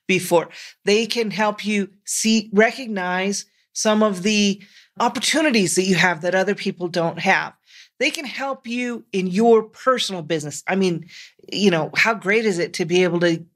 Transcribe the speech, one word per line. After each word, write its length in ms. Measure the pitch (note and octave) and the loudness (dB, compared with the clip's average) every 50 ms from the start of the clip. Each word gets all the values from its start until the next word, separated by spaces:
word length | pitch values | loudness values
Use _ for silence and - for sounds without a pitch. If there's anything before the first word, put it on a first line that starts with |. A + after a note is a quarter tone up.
| _ | _
before. 420 | - F#3+ F3+ F#3 - F3 E3 D#3+ - - - - - - _ - | -2 0 0 2 2 2 2 2 0 -10 -20 -20 -20 -14 _ 0
They 200 | F#3+ G#3 A3 A#3 | 2 2 2 2
can 240 | A3+ - A#3+ A3+ G#3 | 0 -2 -2 -2 -2
help 340 | D#3+ G3 G#3+ G#3 G#3 - G3 | -2 -2 -2 -2 -2 -4 -4
you 240 | G#3 G#3+ G3+ F#3+ F#3+ _ _ - | -2 0 -2 -2 -4 _ _ -12
see, 440 | - - - - A3 A3+ A3 G#3+ A3+ F#3+ | -8 -6 -2 0 0 0 0 0 0 2
recognize 920 | G3+ A3 A#3+ A#3 C4+ C4 A3 G#3+ F#3+ F3+ F3+ F3+ F#3 F#3+ G3+ D4 - - _ _ _ _ _ - | 4 4 4 2 -4 -10 -8 -6 -6 -4 -4 -2 -2 -2 -2 -4 -6 -8 _ _ _ _ _ -8
some 280 | - - A3 G#3+ G#3+ | -4 0 0 2 2
of 220 | A3 G#3+ G3 F3+ F3 | 2 2 0 0 -2
the 380 | G#3+ G#3+ G#3 G3+ G3+ F#3+ G3 - - _ - _ _ _ | 0 2 2 2 0 0 -4 -8 -20 _ -20 _ _ _
opportunities 800 | - A3+ A#3+ A#3+ B3+ - - - D#4 D#4 D4+ A#3 A3 F#3 D#3+ - | -2 -2 -2 -2 -2 -2 -2 0 2 2 2 2 2 2 2 0
that 80 | F#3 F#3 | 0 2
you 120 | G3 F3+ | 2 2
have 260 | D#3+ F3 F3+ E3+ D#3 | 2 2 2 0 0
that 140 | F3 F3+ F3+ | -2 0 0
other 200 | F#3+ F#3+ G3+ G3 | 0 0 0 -2
people 320 | - - G3+ F#3+ - F3+ | -4 -4 -6 -6 -6 -6
don't 320 | E3+ F3 F3+ E3 E3 - E3 | -4 -2 -2 -2 -2 -2 -2
have. 340 | - G3 F3+ D3+ D#3 - - _ _ _ - - - _ _ - | 0 2 2 2 0 -4 -10 _ _ _ -20 -20 -20 _ _ -2
They 100 | B3 D#4 | -2 -2
can 140 | - E4+ D4 | -2 -4 -8
help 400 | A3+ - - C4+ C#4 C4 C4+ - | -8 -8 -6 -6 -6 -6 -8 -8
you 380 | A#3 A#3+ B3 B3 B3 A#3+ A3 - _ | -8 -6 -4 -4 -4 -6 -8 -8 _
in 160 | - F#3+ F#3 | -4 -2 -2
your 340 | F#3 F3+ G#3 A3+ A#3 A3+ A3 G#3+ | 0 2 4 6 6 6 6 4
personal 580 | A3 _ - - C4 B3+ A3+ - - F#3+ F3 | 0 _ -4 0 0 0 0 0 -4 -6 -8
business. 420 | D3+ D3 E3+ D#3 C#3+ D3 - - - | -6 -4 -4 -4 -4 -6 -12 -10 -6
I 80 | D#3+ F#3 | -2 0
mean, 300 | F#3+ F#3+ F#3 E3 E3+ E3+ - - - - - _ _ _ - | 0 0 0 0 -4 -8 -12 -20 -20 -20 -20 _ _ _ -10
you 180 | - E3+ G#3 G3 | -4 2 2 2
know, 220 | E3+ D#3+ D3 - - | 4 2 0 -2 0
how 180 | - - A3 A#3 | 0 2 2 2
great 320 | F#3+ F3 F#3 G#3 A#3 A3+ | 0 0 0 0 2 2
is 120 | G#3+ F3+ | 0 0
it 160 | E3+ E3+ - - | 0 -2 -4 -4
to 100 | - F3 | -4 -2
be 180 | D#3 F3 F3+ F#3 | 0 2 2 2
able 160 | F3 E3+ E3+ | 2 2 2
to 220 | F3 E3+ E3 E3 E3+ - _ | 2 2 0 0 -4 -12 _